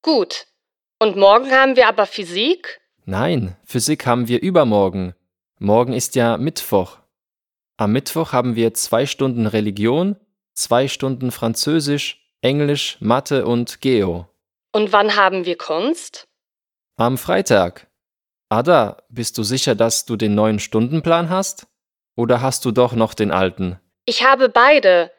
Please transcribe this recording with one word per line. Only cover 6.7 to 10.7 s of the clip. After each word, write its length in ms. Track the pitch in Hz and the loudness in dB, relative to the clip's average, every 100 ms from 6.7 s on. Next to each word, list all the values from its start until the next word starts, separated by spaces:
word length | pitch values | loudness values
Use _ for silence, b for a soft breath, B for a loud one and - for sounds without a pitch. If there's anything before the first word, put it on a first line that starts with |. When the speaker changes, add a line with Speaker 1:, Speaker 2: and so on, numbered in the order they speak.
| 101 90 - _ _ _ _ _ _ _ - | -2 -2 -12 _ _ _ _ _ _ _ -6
Speaker 2:
Am 140 | 104 | -2
Mittwoch 420 | 120 - 160 160 | -2 -2 -6 -2
haben 200 | 127 123 | -2 -2
wir 200 | 113 113 | 0 -2
zwei 320 | - - 113 139 | -2 -2 -2 -2
Stunden 400 | - 135 120 110 | -2 -2 0 -2
Religion, 680 | 110 104 101 110 147 190 202 _ _ _ | 0 -2 -2 0 0 -2 -4 _ _ _
zwei 360 | - - | -10 0